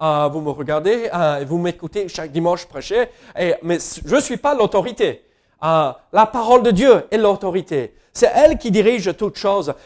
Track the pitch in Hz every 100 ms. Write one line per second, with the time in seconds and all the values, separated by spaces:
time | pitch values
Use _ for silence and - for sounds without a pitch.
0 | 160 147 147 156 151 139 143 151 180 233
1 | 226 175 156 143 135 170 175 170 165 208
2 | 185 - 160 156 170 175 - 139 - 220
3 | 240 - - - 175 - 165 165 - -
4 | 147 254 - 233 285 277 202 202 180 220
5 | 180 - _ _ _ _ 160 160 143 -
6 | _ 196 220 254 226 247 233 185 262 214
7 | - 220 208 190 196 185 - 147 113 _
8 | _ - 240 - 302 - 240 202 208 240
9 | 180 - 208 - 202 196 143 -